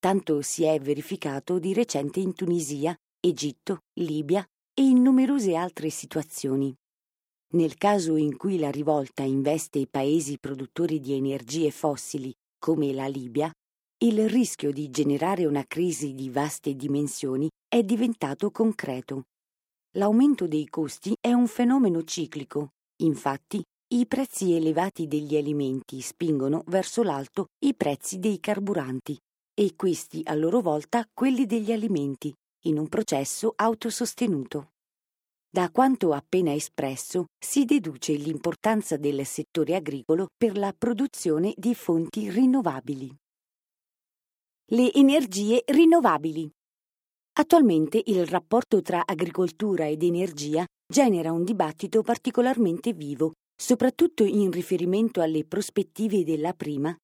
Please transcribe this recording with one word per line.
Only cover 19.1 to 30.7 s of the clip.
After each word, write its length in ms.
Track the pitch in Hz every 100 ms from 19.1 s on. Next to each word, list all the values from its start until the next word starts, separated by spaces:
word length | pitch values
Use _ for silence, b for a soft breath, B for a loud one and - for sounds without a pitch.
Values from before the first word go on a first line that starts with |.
| 135 131 _ _ _ _ _ _ 185
L'aumento 500 | 202 220 285 277 175
dei 220 | 151 147
costi 460 | - 151 - 190 220
è 120 | 240
un 160 | 247 240
fenomeno 540 | - 240 269 226 165
ciclico. 680 | 165 - 156 151 135 147 147 _ _ _
Infatti, 600 | 165 143 143 139 _ 208 - _ _
i 140 | 240 240
prezzi 480 | 254 269 - 190
elevati 540 | 170 160 156 190 - 156
degli 280 | 151 147 151
alimenti 640 | 143 147 139 131 - 135
spingono 640 | 123 - 170 147 135 156 -
verso 340 | 185 180 -
l'alto 460 | 220 139 139 - - _ 277
i 80 |
prezzi 440 | - 147 139 - 190
dei 200 | 202 196
carburanti 800 | - 202 202 185 131 131 - 147 _ _ _
e 220 | - 202
questi, 480 | - 190 170 - 160
a 100 | 156
loro 260 | 151 160 226
volta, 420 | 180